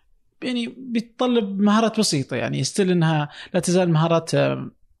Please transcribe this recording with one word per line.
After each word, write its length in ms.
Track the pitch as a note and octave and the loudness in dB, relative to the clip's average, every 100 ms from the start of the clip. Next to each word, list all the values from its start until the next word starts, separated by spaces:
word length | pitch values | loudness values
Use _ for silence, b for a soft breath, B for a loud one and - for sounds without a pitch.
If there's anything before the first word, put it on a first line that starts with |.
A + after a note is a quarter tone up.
| _ _ _ _ | _ _ _ _
يعني 340 | B3+ B3 A#3 - | -6 -4 -6 -10
بيتطلب 840 | C4 A#3 A3+ - B3 A#3 G3+ G3 | -6 -6 -6 -4 0 0 0 0
مهارات 400 | G#3 G#3+ A3+ A3 | 2 4 2 0
بسيطة، 360 | G#3+ D3 C3 B2+ | 0 -2 -2 -4
يعني 280 | A#2+ C#3+ | -4 -4
still 160 | C3+ - | -4 0
إنها 500 | F#3 F3 D#3+ D#3 D3 B B | 2 2 2 0 -2 B B
لا 60 | F#3 | -4
تزال 300 | F3 F3 F3+ | 0 2 4
مهارات، 460 | D#3 E3 E3 D#3+ C#3+ | 2 2 2 0 0
آه، 360 | C#3 C3+ C3+ - _ _ | 0 -2 -8 -14 _ _